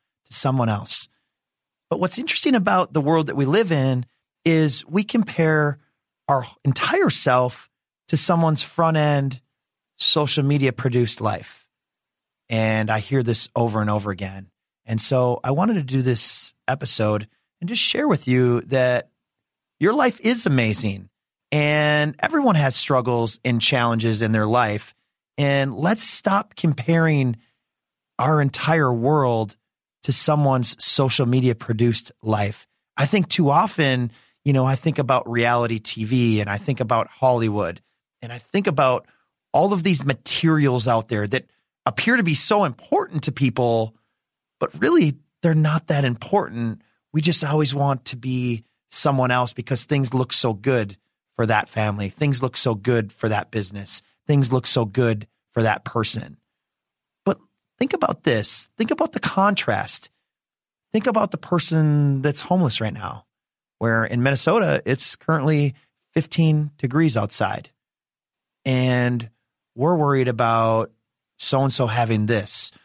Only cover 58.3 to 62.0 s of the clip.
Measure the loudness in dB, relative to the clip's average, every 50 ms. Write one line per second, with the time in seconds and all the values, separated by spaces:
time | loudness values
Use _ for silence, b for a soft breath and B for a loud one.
58.3 | 0 0 0 -2 -4 -4 -4 -6 _ -4 -2 -2 0 -2 -2 -4 -4 -6 -6 -4
59.3 | 0 0 2 2 2 0 -2 -2 -2 -2 -2 -4 -6 -6 -8 -10 _ _ _ _
60.3 | _ _ _ _ _ _ _ _ _ _ _ _ -4 -2 0 2 2 2 0 0
61.3 | -4 -8 -6 -2 -2 0 0 2 2 2 2 4 4 4